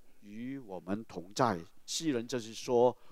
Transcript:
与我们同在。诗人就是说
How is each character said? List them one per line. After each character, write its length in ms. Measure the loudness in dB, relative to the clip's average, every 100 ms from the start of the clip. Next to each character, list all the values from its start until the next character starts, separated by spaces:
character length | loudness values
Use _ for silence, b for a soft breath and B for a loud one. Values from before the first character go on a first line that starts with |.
| -14 -20
与 360 | -14 -10 -8 -10
我 200 | -10 -10
们 260 | -4 -6 -6
同 220 | -10 -4
在。 240 | 4 4 4 -4 -14
诗 280 | -8 -4 0
人 140 | 0 -2
就 120 | -4
是 160 | -6
说 420 | -8 2 6 6 4 -8